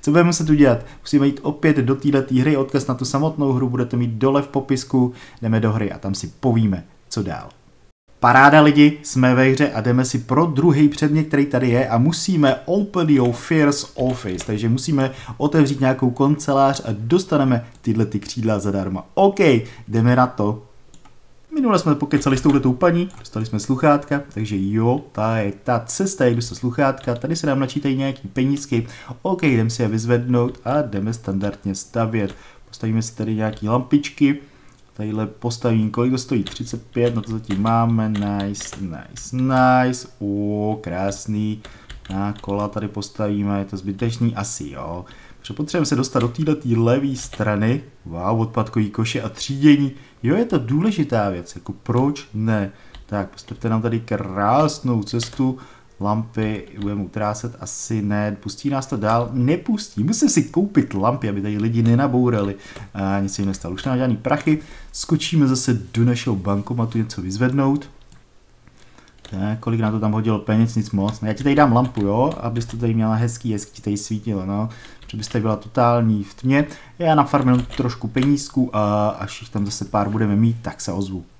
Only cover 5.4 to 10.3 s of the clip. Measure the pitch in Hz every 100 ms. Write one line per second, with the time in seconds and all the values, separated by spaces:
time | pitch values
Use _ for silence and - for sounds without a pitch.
5.4 | 113 110 110 107 104 90 98 98 160 -
6.4 | 131 113 110 92 - - _ - 92 71
7.4 | 50 - _ _ _ _ _ _ 123 127
8.4 | 139 151 151 147 147 147 - 127 127 127
9.4 | 131 135 147 120 113 123 127 127 117